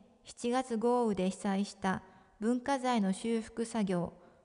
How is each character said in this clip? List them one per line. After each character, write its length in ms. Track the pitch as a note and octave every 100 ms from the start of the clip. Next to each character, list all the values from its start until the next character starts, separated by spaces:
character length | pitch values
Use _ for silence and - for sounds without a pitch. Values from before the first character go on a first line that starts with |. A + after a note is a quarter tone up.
| - _
七 280 | - - A#3+
月 260 | B3+ B3+ A3+
豪 280 | A#3 B3 A3+
雨 100 | F#3+
で 160 | F#3
被 40 | F#3+
災 300 | G#3 F#3+ G3+
し 100 | -
た 280 | F#3+ F#3 - - - -
文 220 | A3 B3
化 160 | B3 C#4
財 240 | B3+ A#3+
の 100 | F#3+
修 280 | F#3+ A3+ A3+
復 240 | A3 - A3+
作 180 | A3+
業、 300 | G3 F3+ F3 - - -